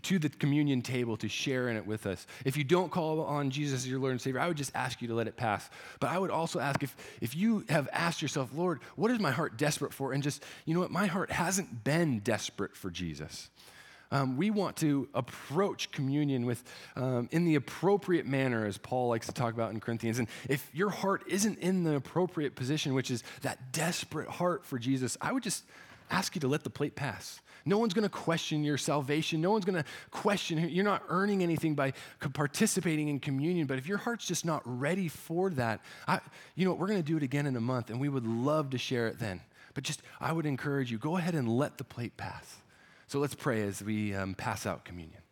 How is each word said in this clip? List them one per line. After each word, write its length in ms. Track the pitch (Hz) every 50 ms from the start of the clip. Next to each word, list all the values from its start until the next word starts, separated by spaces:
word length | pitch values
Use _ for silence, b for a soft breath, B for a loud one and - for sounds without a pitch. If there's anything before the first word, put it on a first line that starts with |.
to 160 | - - 185 190
the 120 | 156 147
communion 520 | - - - 147 143 151 151 147 139 127
table 340 | 113 - 123 127 123 117 110 107
to 120 | - 107
share 400 | - - - 147 131 127 123 123
in 80 | 117 110
it 80 | 87
with 220 | 95 107 107 - 101
us. 180 | 92 - - B B B B
If 140 | 131 131 151
you 60 | 147
don't 260 | 127 180 175 185 160
call 300 | - 185 160 156 156 156
on 300 | 156 - 143 147 143 139
Jesus 300 | 131 143 151 143 135 127
as 60 | 123 131
your 120 | 131 135
Lord 140 | 131 135 127
and 80 | 123
Savior, 180 | - 135 131 123
I 80 | 143 170
would 100 | 175 147
just 140 | 139 127 -
ask 260 | - 127 127 120 -
you 80 | 123 117
to 40 | 113
let 140 | 113 113 110
it 100 | - -
pass. 320 | 127 113 104 92 - - B B B B B B
But 100 | - 131
I 80 | 151 180
would 140 | 196 165
also 280 | 104 147 165 139 - -
ask 220 | - 143 139 -
if, 140 | - 131 - B B B B B
if 140 | - 117 127
you 300 | 156 196 226 226 202 - -
have 180 | 147 165 139 - -
asked 300 | - 165 165 160 - 156
yourself, 260 | 139 - 151 131 107
"Lord, 280 | 123 151 175 180 170 123 B B B
what 160 | B 165 226
is 80 | 254 226
my 100 | 202 147
heart 300 | 120 185 160 113 - 113
desperate 340 | 147 147 151 - 147 - -
for?" 180 | - 135 131
And 120 | 127 143 135
just, 200 | 147 139 - B B B B B
you 80 | - 165
know 60 | 170
what, 100 | 180 -
my 160 | - 165 202
heart 260 | 202 160 196 165 -
hasn't 520 | - - 175 165 196 190 175 - 113 120 -
been 380 | 135 147 165 175 160 127 107
desperate 540 | 101 123 113 104 - - - - 101 - -
for 140 | - - 95
Jesus. 600 | 85 85 90 82 78 69 78 80 - - - - B B B B B B B B B B B B
Um, 260 | - 139 139 131 127 127
we 120 | 175 214
want 260 | 220 208 185 160 - -
to 300 | 160 151 143 139 127 - -
approach 800 | - 127 - - - - - 139 160 202 196 - - - -
communion 560 | - - 139 131 139 147 151 143 135 127 120 123
with, 160 | 120 120 - B B B B B B
um, 340 | - 127 131 127 120 120 117
in 140 | - 165 175
the 80 | 170 156
appropriate 720 | 143 120 - - - - 185 202 196 - - 180 165 -
manner, 400 | 107 135 135 135 131 120 113 110
as 100 | 104 95
Paul 340 | - - - 127 127 123 120
likes 180 | 117 113 - -
to 40 | -
talk 200 | - 131 117 113
about 180 | 117 113 107
in 80 | 101 113
Corinthians. 380 | - - 117 113 - 117 110 123
And 100 | 117 101 B B B B
if 180 | - - - - -
your 160 | 147 190 208
heart 340 | 175 - - 190 196 - - -
isn't 320 | - 202 196 220 180 -
in 240 | - 180 190 185 175
the 120 | 160 151
appropriate 600 | 143 127 - - 165 180 175 - 170 151 131 -
position, 400 | - 127 123 151 151 - 151 131
which 160 | 135 127 -
is 120 | 131 113 B B B B -
that 280 | 127 - - 131 131
desperate 560 | 127 156 156 170 170 - - - - 156 123 -
heart 380 | - - 175 180 175 139 -
for 140 | - - 123
Jesus, 360 | 113 127 135 131 127 120 - -
I 100 | - 151
would 120 | 240 269 -
just 200 | 208 - - - B B B B B B B B B
ask 240 | - 185 190 - -
you 80 | 185
to 60 | 147 127
let 160 | 139 151 -
the 80 | 135
plate 240 | - - 143 147 -
pass. 440 | - 143 135 104 92 - - - - B B B B B
No 120 | 147 190 208
one's 160 | 233 226 170
gonna 160 | 220 214 196
question 540 | - - - - 165 165 - - 160 151 151
your 160 | 147 147 131
salvation. 640 | - - 147 147 143 127 147 151 156 - 170 156
No 100 | 156 185
one's 140 | 214 220 180
gonna 200 | 196 190 170 147 B B B B B
question, 480 | - - - 214 202 185 - - 170 151 170 165
you're 140 | 151 180 196
not 200 | 208 196 156 - -
earning 340 | 156 180 196 208 208 196 180
anything 320 | 170 165 143 - 160 151
by 180 | 143 139 135 131 B B B B B
co-, 100 | - 147
participating 800 | 135 - 151 143 - - 226 214 - 190 170 175 156 151 151 151
in 100 | 147 135
communion. 480 | - 147 135 135 143 165 180 175 156 131
But 100 | 135 131
if 80 | 131
your 140 | 156 202 202
heart's 260 | - 240 233 220 -
just 180 | - 180 - -
not 200 | 170 156 143 -
ready 420 | 117 123 123 135 143 175 196 190 160
for 440 | - - - - 165 170 185 196
that, 300 | 180 131 120 113 107 101 B B B B B B
I, 120 | 190 - - - B B B B B
you 100 | - 180
know 60 | 185
what, 80 | 170 -
we're 80 | 160 196
gonna 160 | 214 196 165
do 140 | 139 165 160
it 40 |
again 240 | 147 127 131 143 143
in 100 | 143 131
a 60 | 120
month, 300 | 113 120 131 127 113 -
and 100 | 107 120
we 80 | 135 143
would 160 | 139 135 117
love 460 | 113 113 117 123 143 151 156 147 135
to 80 | 131 123
share 280 | - - 127 120 117 113
it 120 | - -
then. 220 | 120 107 92 87 - - B B B B B
But 80 | - 135
just, 180 | - 156 - B B B B
I 120 | - -
would 160 | 160 165 160 151
encourage 420 | 139 127 - 147 139 139 135 120
you, 60 | 117 110
go 200 | 107 151 165 190
ahead 180 | 165 180 175
and 120 | 156 127 117
let 300 | 113 123 143 - - -
the 60 | 127
plate 340 | - - - 120 107 - -
pass. 380 | - 98 101 98 - - - - - B B B B B B B B B
So 100 | - 139
let's 160 | 143 143 -
pray 300 | - - 143 120 110 104
as 180 | 101 98 -
we, 320 | 101 104 107 107 107 104 98
um, 220 | 98 95 95 92
pass 320 | - - 120 107 104 - 104
out 180 | 87 - -
communion. 320 | - 90 87 82 80 78 - - _